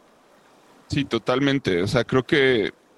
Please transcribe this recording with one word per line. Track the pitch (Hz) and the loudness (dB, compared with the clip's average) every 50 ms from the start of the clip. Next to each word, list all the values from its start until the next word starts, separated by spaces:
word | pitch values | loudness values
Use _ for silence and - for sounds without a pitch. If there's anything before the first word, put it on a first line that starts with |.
| _ _ _ _ _ _ _ _ _ _ _ _ _ _ _ _ _ - | _ _ _ _ _ _ _ _ _ _ _ _ _ _ _ _ _ -8
Sí, | - 147 139 | -4 -4 -4
totalmente. | - - 113 - - - 131 143 139 135 139 - 98 92 85 90 | -2 -4 -4 -2 -2 -2 0 0 0 0 -2 -2 -2 -2 0 0
O | |
sea, | 104 123 123 113 | 0 0 -2 0
creo | - 131 131 127 | 0 0 0 0
que, | - 170 147 135 131 127 110 95 - - _ _ _ _ | 2 2 2 2 2 2 2 0 -2 -6 _ _ _ _